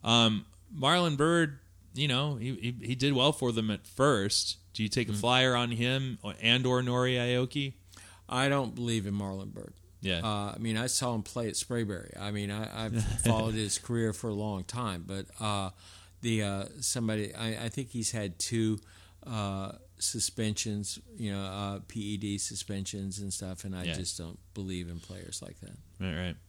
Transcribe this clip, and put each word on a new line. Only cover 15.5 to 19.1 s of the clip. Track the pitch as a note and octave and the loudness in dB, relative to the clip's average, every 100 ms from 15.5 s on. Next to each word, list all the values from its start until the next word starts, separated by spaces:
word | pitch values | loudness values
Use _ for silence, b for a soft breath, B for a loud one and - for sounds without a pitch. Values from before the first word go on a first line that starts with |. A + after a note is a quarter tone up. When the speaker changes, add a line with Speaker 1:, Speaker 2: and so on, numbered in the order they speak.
| G#2 F#2+ - B B B - | -2 -4 -8 B B B -6
Speaker 2:
the, | A#2 A2+ | 0 2
uh, | G#2 G2 G2 - | 2 -2 -4 -4
somebody, | B2 B2+ A2+ G#2+ G#2 | -4 0 0 0 -2
I, | - A2+ A2+ A#2 | -4 -4 -4 -4
I | |
think | B2 B2+ | -6 -6
he's | A#2+ A2 | -4 -2
had | A#2 G2+ E2+ | -2 -4 -4
two, | - A#2 A2 G#2+ b b b | -2 2 2 0 b b b